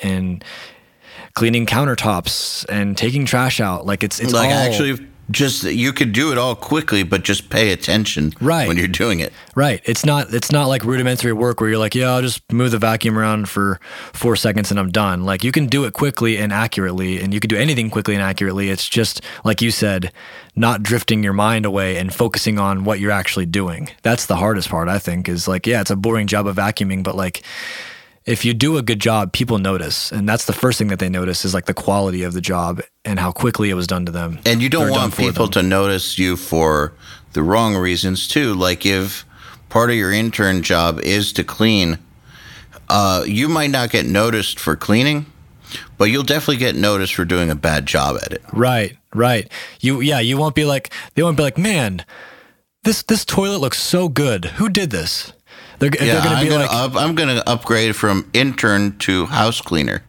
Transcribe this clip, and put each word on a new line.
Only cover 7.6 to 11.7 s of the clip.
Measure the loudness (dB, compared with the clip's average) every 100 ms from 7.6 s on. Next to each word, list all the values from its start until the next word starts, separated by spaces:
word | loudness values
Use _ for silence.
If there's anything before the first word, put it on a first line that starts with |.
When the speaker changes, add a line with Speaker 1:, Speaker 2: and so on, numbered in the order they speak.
| 2
Speaker 2:
attention | 2 0 0 0 0 -2 0
Speaker 1:
Right. | 0 2 2
Speaker 2:
when | 0
you're | 0
doing | 0 0 0
it. | -4 -8 -6 0
Speaker 1:
Right. | 0 0
It's | -2 0 2
not, | 0 0
it's | -2 0
not | 0 2
like | 0 0
rudimentary | 0 0 0 0
work | 0 0 0
where | 0